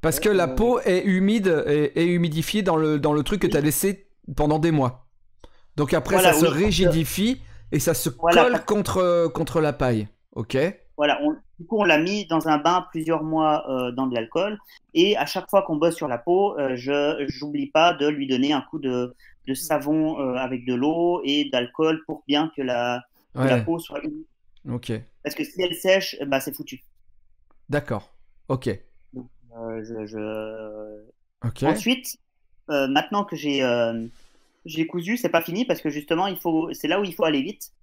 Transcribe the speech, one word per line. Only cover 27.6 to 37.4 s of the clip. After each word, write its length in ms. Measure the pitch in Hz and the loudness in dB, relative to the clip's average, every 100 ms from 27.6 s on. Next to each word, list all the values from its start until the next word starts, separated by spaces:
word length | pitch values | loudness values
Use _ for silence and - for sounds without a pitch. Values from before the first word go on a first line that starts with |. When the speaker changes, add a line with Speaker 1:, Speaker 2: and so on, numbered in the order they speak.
| _ | _
Speaker 1:
D'accord. 420 | 143 - 107 - - - _ - | -6 -4 -8 -8 -20 -20 _ -6
Ok. 200 | 131 127 98 - - - | -4 -2 -6 -10 -20 -18
Speaker 2:
Donc, 160 | 131 120 - 117 117 | -18 -18 -20 -20 -14
euh, 240 | 113 113 110 | -10 -10 -10
je, 200 | 113 107 | -10 -10
je 1400 | 110 107 107 110 110 107 107 107 107 107 _ _ _ 117 | -8 -8 -8 -10 -12 -14 -14 -16 -18 -20 _ _ _ -8
Speaker 1:
Ok. 160 | - | -2
Speaker 2:
Ensuite, 540 | - 208 220 254 - - _ _ _ _ - | 0 0 0 -2 -4 -16 _ _ _ _ -4
euh, 180 | 147 135 | -2 2
maintenant 340 | 143 - 202 | 0 0 -2
que 140 | 196 160 | -4 -6
j'ai, 260 | 147 139 | -4 0
euh, 420 | 131 120 117 117 113 - - _ _ _ 165 | 2 2 0 -2 -8 -14 -20 _ _ _ -12
j'ai 200 | 160 160 | -6 -4
cousu, 300 | 175 175 240 | -4 -4 -4
c'est 140 | - | 0
pas 120 | 165 | -2
fini 220 | 165 175 | -2 -4
parce 160 | 247 151 | -2 -2
que 100 | 156 | -4
justement, 380 | 147 147 165 196 | -6 -4 -2 -2
il 80 | 180 | -4
faut... 360 | 175 160 170 | -2 -2 -2
c'est 160 | 165 151 | -6 -2
là 100 | 180 | -2
où 60 | 202 | -2
il 80 | 160 | -2
faut 80 | |
aller 180 | 160 147 | 0 0